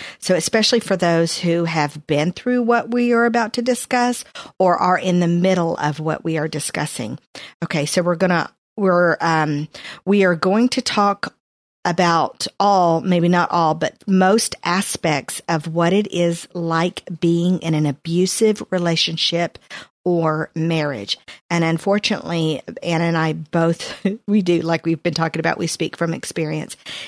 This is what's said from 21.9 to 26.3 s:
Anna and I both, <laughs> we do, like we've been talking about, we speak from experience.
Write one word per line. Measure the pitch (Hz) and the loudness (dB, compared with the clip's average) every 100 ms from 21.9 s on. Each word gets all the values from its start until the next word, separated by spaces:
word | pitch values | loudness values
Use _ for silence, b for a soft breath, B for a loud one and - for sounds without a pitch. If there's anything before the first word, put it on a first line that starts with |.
| 202 - 214 - 170 160 156 - - | 0 0 -4 -4 -2 -2 -2 -8 -10
Anna | - 165 | -4 0
and | 170 165 | 0 0
I | 160 | 0
both, | 156 156 170 165 170 - - 190 214 | -2 -4 0 0 0 -6 -6 -6 -6
<laughs> | - | 0
we | 208 | 0
do, | 180 175 | 2 0
like | 165 165 165 | 2 -2 0
we've | 165 | -2
been | 175 | -2
talking | 156 165 165 | -2 -2 -2
about, | 160 - | -2 -2
we | 165 | -4
speak | - 156 - | -4 -6 -4
from | 170 | -4
experience. | 160 - | -4 -8